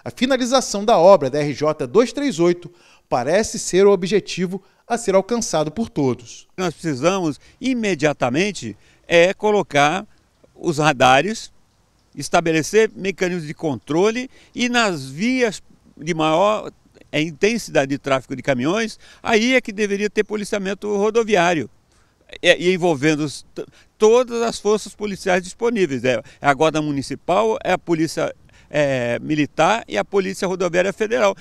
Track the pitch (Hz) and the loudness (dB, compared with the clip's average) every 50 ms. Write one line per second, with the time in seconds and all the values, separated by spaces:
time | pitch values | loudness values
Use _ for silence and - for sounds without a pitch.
0 | - - - - 240 254 277 240 254 226 262 262 - - - 202 202 220 226 180 | -14 -14 -6 -2 -2 0 0 0 0 0 0 0 0 0 -4 -2 0 2 4 6
1 | 160 190 202 160 139 127 131 151 147 147 131 - 151 156 151 - 139 123 123 208 | 8 8 8 8 6 2 -2 -2 -2 -2 -2 -2 -2 -2 -2 -2 -4 0 2 2
2 | 254 233 - 285 294 277 175 151 170 175 175 175 - 151 - _ _ _ _ _ | 2 2 0 -4 -4 -4 -2 0 2 0 0 0 -4 -16 -20 _ _ _ _ _
3 | _ - 151 127 120 139 170 208 220 - - 208 - - - 180 196 202 202 185 | _ -4 -2 -2 0 2 0 0 0 -2 -4 -10 -6 -2 2 4 4 6 4 4
4 | 190 170 214 190 175 - - - 185 175 190 190 - _ _ _ _ - 233 233 | 2 0 -2 -2 -2 -4 -6 -6 -6 -6 -6 -8 -12 _ _ _ _ -6 -6 -4
5 | - - 185 190 190 - 240 233 220 - - 156 151 156 151 226 226 - - 156 | -2 0 0 0 0 0 -2 -4 -4 -2 -2 -2 -2 -2 -4 -6 -8 -6 -4 -2
6 | 143 127 120 - 117 - - - - _ _ - 190 170 151 - - 165 143 120 | -2 -2 -2 -4 -8 -16 -20 -20 -20 _ _ -6 -6 -6 -6 -6 -6 -6 -4 0
7 | 143 170 196 190 175 156 135 - - - _ - - 254 262 240 220 202 185 143 | 0 0 0 0 -2 -4 -4 -6 -12 -20 _ -8 -4 -4 -2 -2 -2 -2 -2 0
8 | 151 151 139 - 139 123 123 156 196 208 180 - - 107 95 - _ _ _ _ | 0 0 0 0 -2 -2 0 0 0 -2 -2 -6 -10 -12 -12 -14 _ _ _ _
9 | _ - 170 170 170 185 202 - 202 214 208 202 165 - - 143 143 147 165 190 | _ 2 6 6 6 6 4 0 0 0 2 0 0 0 2 2 2 2 2 -2
10 | 214 - _ _ _ _ _ _ _ _ _ - - 160 147 143 151 156 143 123 | -8 -12 _ _ _ _ _ _ _ _ _ -10 -6 -4 -2 0 2 2 2 4
11 | 131 127 131 139 156 202 220 - - - - _ _ _ _ _ _ _ _ _ | 4 6 6 4 4 0 -4 -8 -12 -16 -20 _ _ _ _ _ _ _ _ _
12 | _ _ _ - 143 - - 175 165 165 160 160 143 - - 214 226 214 - 110 | _ _ _ -12 -6 -2 0 0 2 2 0 0 0 0 2 2 2 2 0 -4
13 | 180 196 - - 185 180 180 180 151 147 165 - - 156 135 104 - - 147 170 | -6 -6 -4 -4 -4 -4 -2 -4 -6 -8 -10 -6 -6 -4 -4 -4 -4 -2 0 0
14 | 196 220 226 247 254 262 _ - _ _ - - 240 240 240 240 226 202 180 143 | 2 0 0 -2 -6 -10 _ -20 _ _ -6 -4 -2 -2 0 0 0 0 0 -4
15 | 131 135 135 151 214 240 262 254 240 220 170 - - _ - _ _ _ _ - | -6 -10 -8 -4 -2 -2 0 0 0 -2 -2 -4 -12 _ -20 _ _ _ _ -10
16 | 147 160 175 160 156 156 156 165 196 208 214 196 - - - _ _ _ _ - | -6 -6 -2 0 0 2 2 4 4 2 2 -2 -4 -10 -16 _ _ _ _ -20
17 | - _ - 147 156 170 151 - - 214 233 220 - - 151 151 139 135 143 131 | -12 _ -4 -2 -2 -4 -2 0 0 0 0 0 -4 -2 0 0 0 2 0 -4
18 | - 139 135 131 - - 135 127 120 - 135 120 123 151 185 226 226 214 - - | -2 0 -2 -2 -2 -4 -10 -6 -2 -2 0 0 0 0 0 0 -2 -4 -6 -12
19 | - - - - - - 226 214 220 254 262 247 - - 202 202 214 196 202 196 | -20 -20 -20 -10 -4 0 0 2 2 2 2 0 0 -2 -4 -4 -4 -2 -2 -2
20 | 208 208 - 214 208 - 208 214 208 - 220 202 190 190 202 - - 208 208 196 | -4 -2 -2 -2 -2 -2 -4 -8 -6 -4 -6 -4 -4 -4 -6 -6 -6 -4 -2 0
21 | 202 220 214 233 226 208 202 180 170 175 180 151 113 - _ _ _ _ _ _ | 0 0 0 0 0 2 2 2 2 2 2 0 -2 -6 _ _ _ _ _ _
22 | _ _ _ _ _ _ - - - 175 160 131 165 180 185 175 170 175 160 127 | _ _ _ _ _ _ -10 0 2 2 2 4 2 0 0 2 2 0 0 2
23 | 135 156 156 143 156 139 - - - _ _ - - - - _ _ _ _ - | 2 0 0 0 -2 -6 -8 -10 -16 _ _ -16 -16 -16 -18 _ _ _ _ 2
24 | 214 214 226 247 254 233 233 233 233 226 - - - 202 214 202 - 208 - - | 4 4 6 4 2 0 -2 -4 -4 -4 -4 -4 -2 0 0 0 -2 -6 -14 -10
25 | 208 208 190 - - 190 180 190 175 180 - - 233 240 247 208 185 147 139 123 | -10 -8 -8 -6 -2 0 0 0 -2 -4 -8 -4 -2 -2 0 0 0 0 -2 -2
26 | 107 127 123 110 - - - _ - 143 139 127 156 160 143 156 151 151 143 139 | 0 0 -2 -2 -4 -10 -12 _ 0 0 2 4 2 2 2 0 -2 -2 -4 -4
27 | 127 - 139 131 _ - 175 202 226 220 220 - - 170 185 160 - - 170 156 | -6 -8 -10 -8 _ -2 0 0 2 0 -2 -2 -2 -2 -2 -2 -2 -2 -2 -2
28 | 160 147 - 165 147 - - _ _ _ _ _ _ - - 151 147 139 135 127 | -2 -2 -4 -4 -6 -6 -6 _ _ _ _ _ _ -6 -2 0 0 0 0 -2
29 | 120 120 120 117 123 139 156 151 147 - _ - 156 180 214 233 - - - 202 | -2 -2 -4 -4 -4 -4 -2 -2 -2 -2 _ 0 2 2 2 0 -2 -4 -4 -4
30 | 190 - - 202 185 190 190 - 214 175 190 175 185 175 160 180 180 196 - - | -4 -2 -2 -2 -2 -2 -4 -6 -6 -4 -4 -2 -2 -2 0 0 0 0 -2 -4
31 | 220 208 226 254 214 196 196 - | -4 -2 0 0 2 0 0 -2